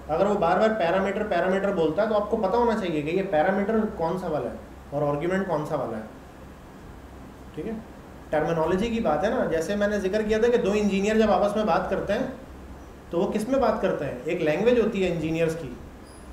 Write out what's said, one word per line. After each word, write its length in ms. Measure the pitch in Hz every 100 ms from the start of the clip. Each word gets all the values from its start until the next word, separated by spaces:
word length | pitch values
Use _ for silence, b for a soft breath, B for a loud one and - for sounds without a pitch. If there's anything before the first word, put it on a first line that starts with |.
| -
अगर 180 | 160 202
वो 80 | 196
बार 220 | 170 185
बार 160 | 220
पैरामीटर, 480 | 220 170 190 196 190 -
पैरामीटर 440 | 175 185 190 196
बोलता 280 | 165 156 151
है 60 | 220
तो 60 |
आपको 220 | 208 202 226
पता 200 | 214 240
होना 200 | 233 214
चाहिए 220 | 180 156
कि 80 | 147
ये 120 | 190 180
पैरामीटर 460 | 151 180 202 202 220 196 -
कौन 200 | 165 185
सा 100 | 180
वाला 220 | 147 117
है 60 | 110 - - -
और 160 | 143 147
आर्ग्यूमेंट 380 | 147 175 190 185
कौन 180 | 151 147
सा 100 | 151
वाला 200 | 117 110
है। 80 | 107 - - - - - - - - - - - - - - 220
ठीक 100 | 226
है, 80 | 220 - - - - -
टर्मिनोलॉजी 580 | 156 160 165 160 185 226
की 100 | 226
बात 220 | 170 147
है 60 | 208
ना, 140 | 254 185
जैसे 280 | 160 160 202
मैंने 240 | 202 208
जिक्र 220 | 185 214
किया 160 | 208 220
था 100 | 240
कि 100 | 240
दो 140 | 185
इंजीनियर 440 | 208 208 190 202 220
जब 120 | 214
आपस 240 | 185 202 214
में 100 | 170
बात 240 | 180 -
करते 220 | 151 -
हैं 200 | 226 - - - - - - - - -
तो 60 | 170
वो 80 | 208
किस 200 | 214 254
में 120 | 262
बात 200 | 226 -
करते 220 | 180 139
हैं? 200 | 139 120
एक 160 | 160 175
लैंग्वेज 360 | 151 156 226 240
होती 220 | 208 196
है 120 | 180
इंजीनियर्स 400 | 165 156 160 165
की। 140 | 160 131 120 - - - - -